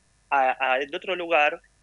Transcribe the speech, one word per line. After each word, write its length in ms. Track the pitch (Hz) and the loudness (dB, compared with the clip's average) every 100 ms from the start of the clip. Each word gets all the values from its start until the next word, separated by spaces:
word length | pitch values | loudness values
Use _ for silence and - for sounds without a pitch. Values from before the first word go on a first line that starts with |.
| _ _ - | _ _ -4
a, 420 | 139 131 127 131 | 0 2 0 0
a, 60 | 127 | -2
en 140 | 143 175 | -2 -8
otro 200 | 196 180 | -6 -6
lugar 460 | 170 160 147 165 _ _ | 0 2 2 0 _ _